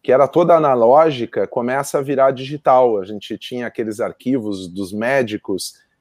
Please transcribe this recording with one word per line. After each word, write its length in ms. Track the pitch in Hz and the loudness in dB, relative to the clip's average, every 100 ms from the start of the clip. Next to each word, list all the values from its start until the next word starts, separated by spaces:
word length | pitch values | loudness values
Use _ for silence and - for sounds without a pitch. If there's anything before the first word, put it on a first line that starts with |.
que 80 | - | 2
era 160 | 131 135 | 4 4
toda 280 | 160 175 165 | 2 4 4
analógica, 920 | 151 127 113 143 165 131 113 - 98 | 4 4 6 6 4 0 -6 -4 -4
começa 500 | 131 120 131 147 151 | -4 -4 -4 -4 -4
a 60 | |
virar 260 | 139 135 135 | -2 0 2
digital. 720 | 127 131 147 - 127 127 107 | 0 -6 -4 2 4 4 0
A 40 | |
gente 320 | 95 104 - 104 | -4 -12 -10 -12
tinha 300 | - 123 117 | -10 -10 -8
aqueles 340 | - 110 107 | -6 -6 -4
arquivos 680 | 101 - 123 131 107 98 92 | -6 -6 -4 -2 -2 -8 -10
dos 260 | 90 95 | -10 -8
médicos, 920 | 104 117 139 117 104 - 92 - - _ _ | -6 -2 0 -2 -6 -8 -8 -8 -16 _ _